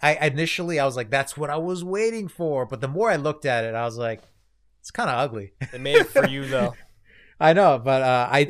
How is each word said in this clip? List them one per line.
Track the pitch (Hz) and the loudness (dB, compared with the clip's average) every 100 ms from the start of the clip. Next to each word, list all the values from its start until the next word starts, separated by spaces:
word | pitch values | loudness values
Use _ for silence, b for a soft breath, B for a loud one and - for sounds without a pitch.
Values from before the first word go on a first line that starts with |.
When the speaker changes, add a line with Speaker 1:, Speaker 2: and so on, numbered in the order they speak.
Speaker 1:
I, | 147 151 151 | 0 2 0
initially, | 135 160 - 175 160 | 0 -4 -4 -2 0
I | 139 | 0
was | 123 | -2
like, | 110 | -2
"That's | 135 135 - | -2 -2 -6
what | 147 | -6
I | 147 | -4
was | 170 185 | -4 -6
waiting | 180 196 220 226 190 | -4 -2 -2 -2 -8
for." | - 170 143 120 | -6 -2 -2 -4
But | 127 | -6
the | 131 | -6
more | 156 226 | 0 0
I | 170 | 0
looked | 143 151 | -2 -4
at | 143 120 | -2 -2
it, | 113 | -2
I | 113 117 | -4 -4
was | 117 | -4
like, | 117 110 _ _ _ _ _ _ | -6 -6 _ _ _ _ _ _
"It's | - | -12
kinda | - 220 | -6 -2
ugly." | 123 139 110 98 - | 0 -2 -4 -12 -10
<laughs> | 127 | -12
Speaker 2:
They | 123 | -8
made | 135 453 | 2 4
it | - | 4
for | 277 - | 2 0
you, | 135 135 | -2 -2
though. | 127 120 - - _ b b b b | -2 -2 -4 -18 _ b b b b
Speaker 1:
I | 156 | 4
know, | 175 190 135 | 6 6 4
but, | 120 131 | 2 2
uh, | 131 127 120 | 4 2 2
I, | 139 | 2